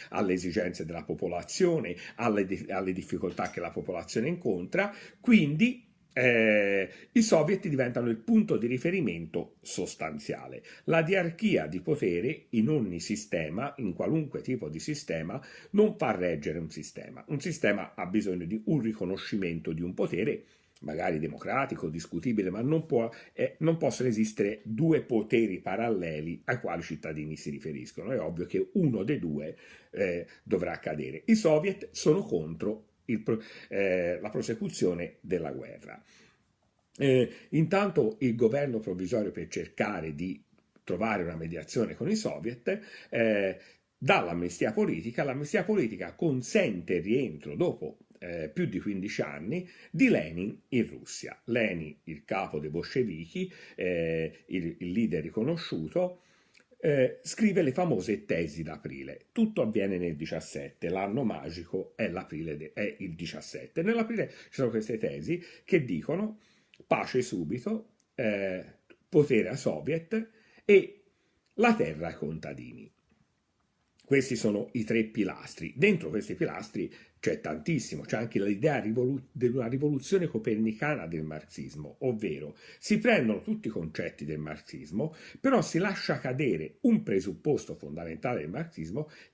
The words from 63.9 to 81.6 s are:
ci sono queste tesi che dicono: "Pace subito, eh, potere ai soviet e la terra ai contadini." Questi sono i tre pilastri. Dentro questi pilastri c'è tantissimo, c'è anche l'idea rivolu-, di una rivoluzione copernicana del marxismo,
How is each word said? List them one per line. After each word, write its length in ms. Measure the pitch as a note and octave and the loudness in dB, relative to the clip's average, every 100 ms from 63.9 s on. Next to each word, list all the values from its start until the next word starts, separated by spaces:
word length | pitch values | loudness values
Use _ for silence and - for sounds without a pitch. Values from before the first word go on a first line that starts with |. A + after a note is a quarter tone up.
| A#3 A3 A3+ D3+ | 2 0 -2 -4
ci 60 | - - | -8 -10
sono 180 | - B2+ | -2 0
queste 280 | A2 G#2+ A2+ | 0 -2 -2
tesi 460 | D#2+ C#2+ D#2 F3 - - | -2 -4 -4 -4 -6 -20
che 200 | - F3+ | 0 2
dicono: 560 | B2 E2+ - E3 G#3+ - _ _ _ - - | 2 -2 -2 -2 -4 -8 _ _ _ -20 -2
"Pace 360 | B2 G2 B2+ | 0 2 0
subito, 720 | A#2 G2 D#2 B2+ G#3 A3 - _ _ - | 0 -2 -4 -4 -4 -4 -6 _ _ -2
eh, 480 | A#2 G2+ G2 F#2 - - _ _ _ | 0 0 -2 -4 -8 -18 _ _ _
potere 400 | E3 C#3+ A#2+ F2+ | 4 6 6 4
ai 80 | C#3+ | 0
soviet 720 | C3 D#2 - D#3+ - A3+ A3+ _ _ _ - | -2 -2 -2 -4 -2 -4 -4 _ _ _ 6
e 360 | G3+ - - _ _ _ _ _ - | 8 6 -2 _ _ _ _ _ 2
la 200 | A#3+ A3 | 4 4
terra 320 | E2 D2+ E2 | 2 -2 -6
ai 80 | D#2+ | -6
contadini." 760 | D2 D#2+ D#2 C2+ B1 A#1+ - _ _ _ _ _ _ _ _ _ _ - - | -6 -6 -8 -12 -14 -16 -18 _ _ _ _ _ _ _ _ _ _ -20 0
Questi 300 | C#3 C3 A2+ | 2 2 0
sono 320 | A2 G2+ A2 | 2 0 -2
i 140 | A#2+ G#2+ | -2 0
tre 180 | A2+ | 2
pilastri. 680 | A2 - F#2+ - - - E2 - | 2 0 -2 -4 -12 -10 -10 2
Dentro 340 | G3 F#3 D#3+ | 4 4 0
questi 240 | G#2+ - - | -4 -4 -4
pilastri 540 | E3+ E2 - - E2+ - - _ | -4 -4 -8 -6 -6 -8 -20 _
c'è 220 | - D2+ | -4 -2
tantissimo, 640 | - D#2 A2+ D#3+ - D2+ | -4 -4 -2 0 -2 -6
c'è 120 | - A2 | -4 -4
anche 260 | A#2 A2 | -2 0
l'idea 380 | G2 G2+ B2 B2 | 0 2 2 0
rivolu-, 480 | G#2+ A#2 B2 C3+ - | 0 0 0 -2 -6
di 140 | - B2 | 0 0
una 200 | C3 A2+ | 2 0
rivoluzione 600 | C3+ D3 C#3+ - G3 E3 | 0 0 0 0 0 2
copernicana 800 | A2+ G#2+ G#2+ A2 A2 D3 C#3 E2 | -2 0 2 0 0 -2 -2 -4
del 160 | E2 | -6
marxismo, 760 | D#2 D#2 - - | -6 -8 -12 -12